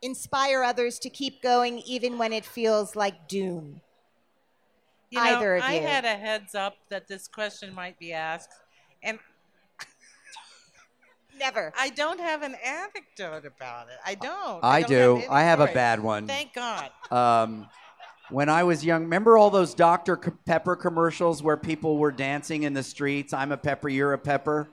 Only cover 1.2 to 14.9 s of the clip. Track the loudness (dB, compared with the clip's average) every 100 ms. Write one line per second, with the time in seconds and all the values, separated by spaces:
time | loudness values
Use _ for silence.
1.2 | -10 -6 2 2 2 -4 -8 -4 -4 -2
2.2 | -4 -4 -8 -2 2 2 0 -2 -4 -4
3.2 | -8 -6 -4 -6 -12 -20 _ _ _ _
4.2 | _ _ _ _ _ _ _ _ _ 0
5.2 | 2 2 2 0 0 -2 0 -2 -2 -4
6.2 | -4 -6 -6 -6 -6 -8 _ -12 _ -16
7.2 | -16 -8 -8 -8 -16 -12 -14 -14 -10 -6
8.2 | -6 -6 -10 -20 _ _ _ _ -10 -10
9.2 | _ _ _ _ _ _ -20 _ _ _
10.2 | -20 -20 -20 -20 _ _ _ _ _ _
11.2 | _ -6 -4 -4 -6 -4 -4 -2 -4 -4
12.2 | -4 -4 -6 -8 -8 -6 -10 -12 -18 -14
13.2 | -12 -10 -14 _ -12 -12 -16 -12 -10 -8
14.2 | -8 -8 -8 -2 4 4 4